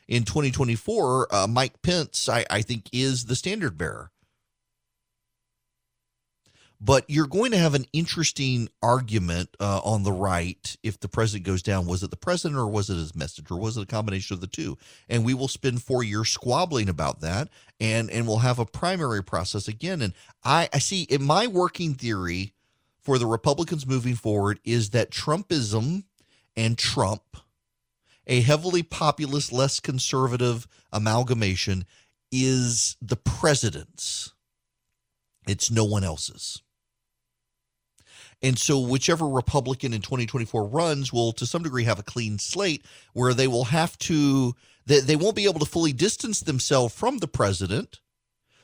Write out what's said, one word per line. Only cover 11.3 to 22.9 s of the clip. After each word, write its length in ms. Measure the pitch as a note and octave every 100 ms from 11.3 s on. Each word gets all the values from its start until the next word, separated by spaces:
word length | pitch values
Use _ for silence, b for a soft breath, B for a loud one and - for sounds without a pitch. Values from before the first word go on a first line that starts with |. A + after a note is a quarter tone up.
| G2+ F2+
goes 160 | F#2
down. 240 | G#2+ F#2+ F2
Was 160 | F2+
it 80 | F#2+
the 60 | -
president 420 | - F3 F3 C#3+
or 80 | A2
was 240 | G#2 G2
it 60 | F2
his 180 | D#2+
message 380 | E2 C#2+ - D2+
or 40 | F2
was 200 | A2 A#2
it 60 |
a 40 | G2
combination 480 | A2 G#2+ F#2+ -
of 60 | F#2
the 80 | F2+
two? 280 | - D#3+ - B B -
And 160 | A#2
we 80 | A2+
will 140 | C3 C3
spend 360 | - C3+ A#2+
four 200 | - B2+
years 280 | A2+ G#2 A2
squabbling 580 | - B2 C3+ F3+ C#3 G2
about 320 | D#2 D2 -
that, 280 | D#2+ F#2+ D#3+ b b -
and, 320 | A2 A2+ A2
and 160 | A2+ A#2
we'll 120 | G#2+
have 200 | B2 B2
a 80 | A2+
primary 560 | - F3 F#3 C#3 G#2
process 460 | F#2 F2 F2+ G#2 G#2
again. 340 | G#2+ E3+ F3+
And 100 | G#2 B B _
I, 260 | B2 D#3 E3+
I 60 | C#3
see 240 | - G3
in 200 | - C#3
my 240 | C#3+ E3+ A#3
working 480 | F#3 F3+ - E3
theory 580 | C3 A#2+ G2+ F2 F2+ G2 - _ _ _